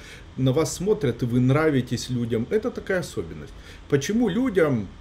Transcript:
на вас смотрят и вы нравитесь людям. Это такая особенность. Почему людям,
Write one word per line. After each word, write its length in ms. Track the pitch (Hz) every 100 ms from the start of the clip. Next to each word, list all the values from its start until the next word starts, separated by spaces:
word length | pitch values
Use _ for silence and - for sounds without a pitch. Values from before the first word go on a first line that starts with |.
| - - - -
на 160 | 131
вас 220 | 131 160
смотрят 480 | - 185 214 143 117
и 40 | 123
вы 140 | 123
нравитесь 680 | 127 143 160 139 127 120 -
людям. 360 | 123 120 117 120
Это 200 | 214 240
такая 300 | 233 - 190
особенность. 540 | - - 85 78 69 - - - -
Почему 400 | 143 139 214 240
людям, 600 | 180 262 185 156 123 95 -